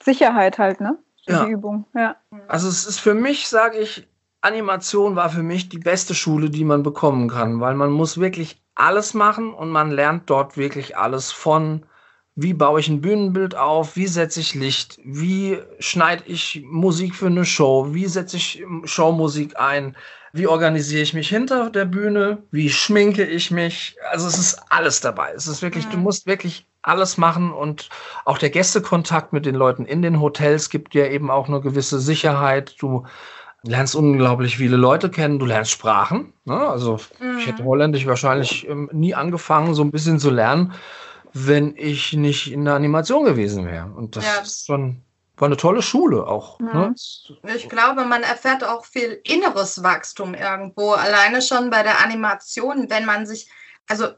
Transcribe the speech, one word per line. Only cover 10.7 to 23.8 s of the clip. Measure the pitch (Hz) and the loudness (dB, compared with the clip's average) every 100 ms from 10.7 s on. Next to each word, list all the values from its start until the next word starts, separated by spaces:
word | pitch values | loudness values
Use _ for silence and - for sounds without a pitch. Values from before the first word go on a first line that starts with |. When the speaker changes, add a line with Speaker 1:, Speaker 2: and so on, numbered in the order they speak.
| 143 131 - | -6 -8 -4
Speaker 2:
alles | 110 135 131 | -2 -2 -6
von, | - 160 156 156 156 - _ _ _ _ | -4 2 2 2 -4 -10 _ _ _ _
wie | - 165 | -4 -2
baue | 165 147 151 | 2 4 4
ich | 147 | 2
ein | 147 | 0
Bühnenbild | 170 214 196 185 190 | 2 0 2 0 -2
auf, | 185 139 156 156 | -2 0 0 -2
wie | 180 190 | -2 -2
setze | 170 165 165 | -2 -2 -4
ich | 156 | -6
Licht, | 139 135 131 - - | -4 -2 -4 -6 -14
wie | 131 143 170 190 196 185 - - | -12 -4 -2 0 -2 -4 -8 -10
schneide | - 180 165 165 - | -4 0 2 0 -4
ich | 170 - 156 135 | -8 -6 -8 -6
Musik | 160 185 165 185 | 0 2 2 -2
für | 185 190 | -2 0
eine | 175 | 2
Show, | 170 - 139 135 139 | 2 4 4 4 2
wie | 160 190 | -2 -2
setze | 185 180 175 | -4 -4 -4
ich | - 175 185 165 | -6 -8 -10 -10
Showmusik | 165 - 160 165 156 147 147 - | -6 0 2 4 0 -2 -6 -2
ein, | 135 143 139 131 - - - | 0 0 -4 -10 -20 -20 -12
wie | 156 160 | -2 2
organisiere | 160 165 156 143 151 | 4 4 2 0 0
ich | 151 | 0
mich | 165 151 | -2 -2
hinter | 208 254 254 226 | 0 0 0 0
der | 214 | -2
Bühne, | 185 190 208 208 202 208 - | -2 0 0 2 0 -2 -4
wie | 151 147 | -2 0
schminke | 139 - 208 202 196 | 2 2 4 4 4
ich | 170 170 - | 0 -2 -2
mich. | 175 170 - | -2 -2 -4